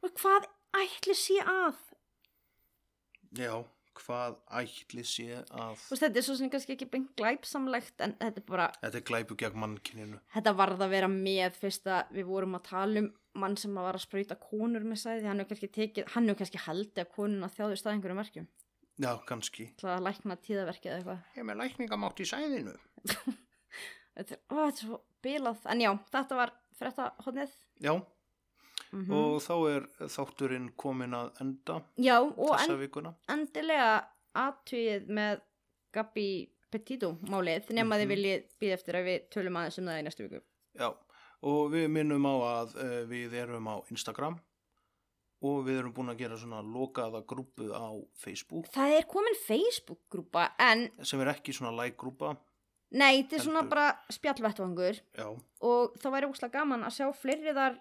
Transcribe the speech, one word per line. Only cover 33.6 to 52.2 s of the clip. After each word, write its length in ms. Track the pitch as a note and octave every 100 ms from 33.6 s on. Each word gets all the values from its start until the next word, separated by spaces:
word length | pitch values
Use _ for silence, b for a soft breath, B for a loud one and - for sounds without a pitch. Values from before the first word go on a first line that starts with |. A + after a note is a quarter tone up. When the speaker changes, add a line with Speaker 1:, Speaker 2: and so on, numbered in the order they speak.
| D#4+ D#4 A#3 G#3+ - _ _ -
Speaker 1:
athugið 720 | - - - A#3+ A3+ G3+ -
með 360 | G#3 G#3 G#3 _ _ _ _ _
Gabi 320 | G#3+ A3 - G3+ F#3 - _ _
Petito 440 | A3 A3 C4 F#3+ D#3+
málið, 480 | F#3 G3 F3 D#3+ G#3
nema 260 | A3+ A3+ G#3
þið 120 | G#3
Speaker 2:
Mhm. 40 | G3+
Speaker 1:
viljið 280 | G3 F#3+ - -
bíða 180 | G#3
eftir 240 | F#3 - F3
að 100 | F3+
við 220 | F3+ -
tölum 300 | G#3+ F#3 F3
aðeins 160 | E3 -
um 60 | F#3
það 140 | D#3+
í 20 |
næstu 220 | D3+ - G#2
viku. 160 | - _ _ _ -
Speaker 2:
Já, 140 | A#2 - _ B B B
og 280 | C#3 D3 D3
við 160 | E3 D#3
minnum 380 | D#3 D3+ C#3+ C#3
á 100 | C3+ A#2+
að, 260 | A#2+ A#2 -
eh, 300 | C3 A#2+ A#2
við 280 | A#2+ A#2+
erum 340 | A#2+ A#2+ A#2+ A2
á 60 | G#2 -
Instagram 480 | A2+ - G#2+ C#3+ E3+ _ _ _ _ _ _ _ _ _ _
og 240 | C#3 C#3+ C3
við 140 | C3
erum 140 | B2+
búin 160 | A#2+ B2
að 80 | A#2
gera 180 | A#2+ A2+
svona 260 | A#2 A2
lokaða 600 | G#2 A#2+ C3 C3 A2+ A2+ -
grúppu 440 | - C3 - A2
á 160 | G#2+ A2+ G#2+ - -
Facebook. 480 | - - - E3 E3
Speaker 1:
Það 300 | C4+ C#4 D4+
er 60 |
komin 340 | D#4+ F#4+ A4 G#4+ -
Facebook-grúpa, 1000 | A3 A4 - - E3+ _ F#3 E3 E3+ E3+ -
en 300 | B3 A3+ A#3+ -
Speaker 2:
Sem 180 | - C#3
er 60 | C3+
ekki 240 | D3 -
svona 180 | C3+ B2
like-grúpa. 640 | A#2 A#2+ - B2+ C3